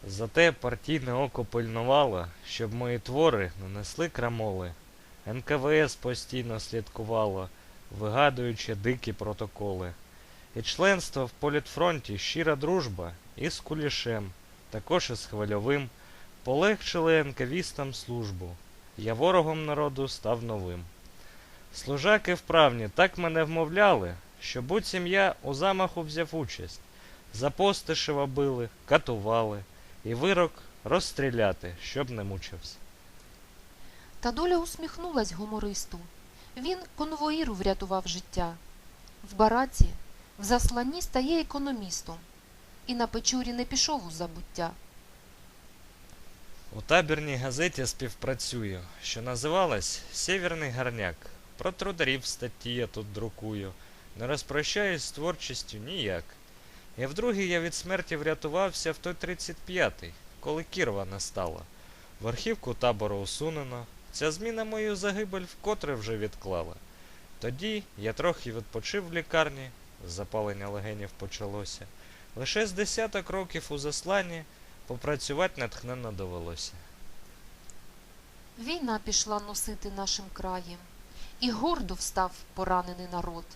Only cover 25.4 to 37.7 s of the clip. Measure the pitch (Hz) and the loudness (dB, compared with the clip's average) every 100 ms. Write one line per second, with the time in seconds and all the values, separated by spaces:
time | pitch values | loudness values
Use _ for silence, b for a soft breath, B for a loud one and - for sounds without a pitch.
25.4 | - 139 190 190 185 - 156 156 165 160 | -4 2 2 4 2 0 -4 -2 -2 -2
26.4 | 135 - 87 - - B B B B 104 | -4 -6 -10 -12 -16 B B B B 0
27.4 | 139 - 196 196 - 160 - 143 139 135 | 0 4 4 4 0 -2 2 2 2 4
28.4 | 139 127 113 - - 147 - 113 104 117 | 2 2 -2 -6 4 4 6 -2 4 4
29.4 | 110 104 95 B B B 110 117 170 185 | 4 -2 -8 B B B -4 2 4 6
30.4 | 170 - - - 107 170 - - 135 117 | 4 2 -18 -10 2 2 2 0 2 6
31.4 | 104 90 87 87 - 131 139 117 101 95 | 4 4 -6 -8 -6 -2 -2 -2 -4 -4
32.4 | - 90 - - - - - - - - | -6 -10 -12 -14 -16 -18 -20 -20 -20 -20
33.4 | - - - B B B B - 233 233 | -20 -20 -20 B B B B -2 -2 2
34.4 | 349 349 339 - 320 - 349 294 196 170 | 4 4 4 -4 -8 -6 0 2 0 -2
35.4 | 214 214 208 202 - 175 170 - - B | -4 -2 -2 -4 -6 -10 -12 -18 -20 B
36.4 | B - 269 370 359 - 302 311 302 311 | B -6 -4 -4 -6 -4 -2 0 2 2
37.4 | 294 196 196 | 0 2 2